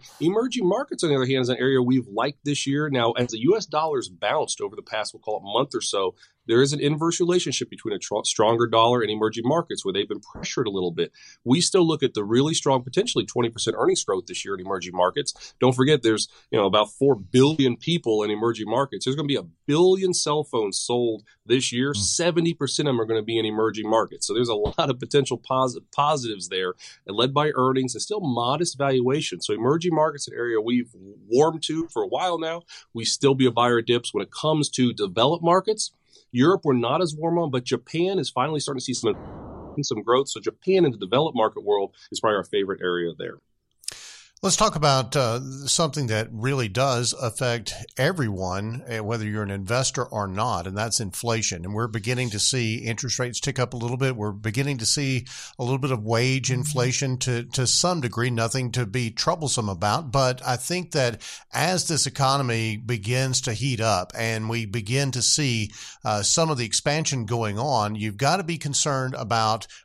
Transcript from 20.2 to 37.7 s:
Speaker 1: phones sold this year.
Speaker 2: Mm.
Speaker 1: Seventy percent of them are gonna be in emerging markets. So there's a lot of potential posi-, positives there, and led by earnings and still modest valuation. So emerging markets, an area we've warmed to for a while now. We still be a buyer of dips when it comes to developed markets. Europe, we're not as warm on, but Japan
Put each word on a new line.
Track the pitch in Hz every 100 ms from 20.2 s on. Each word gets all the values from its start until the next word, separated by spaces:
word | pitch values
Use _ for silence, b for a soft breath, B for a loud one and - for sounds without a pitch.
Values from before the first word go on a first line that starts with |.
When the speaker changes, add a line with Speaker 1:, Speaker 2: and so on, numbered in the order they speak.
| 151 151
Speaker 1:
phones | 147 120 101 -
sold | - 120 120 110 b b -
this | 131 123
year. | 120 139
Speaker 2:
Mm. | 104
Speaker 1:
Seventy | 95 - 170 170 170
percent | 165 135 - 147
of |
them | 120
are | 110
gonna | 113
be | 107 113
in | 110
emerging | 107 110 107 107
markets. | 113 92 - -
So |
there's | 110 120
a |
lot | 104 104 - 147
of | 127
potential | 120 143 131 120
posi-, | - 131 131 98 - -
positives | 147 151 117 101 90
there, | 92 92 - B B -
and | 104
led | 127
by | 139 151
earnings | 131 127 131 127 110
and |
still | - 208
modest | 156 120 139 160 170 131
valuation. | 139 131 123 147 147 87
So | -
emerging | 107 120 165 175 156
markets, | 156 147 -
an | -
area | 120 113
we've | 113 123 117
warmed | 95 98 104 98 123 156 160
to | - 160 165
for | 113
a | 98
while | 160 180 170
now. | 160 170 B B B
We | 117 113
still | - 135
be | 135 127
a |
buyer | 110 120 120
of | 117
dips | 120 -
when | 104
it | 95
comes | - 151 156 139
to | - 123
developed | 104 98 90 131 165
markets. | 165 185 202 220 - _ b b _ 120
Europe, | 151 190
we're | 151
not | 123 117 156
as | 175 151
warm | 165 170
on, | 160
but | 127
Japan | 123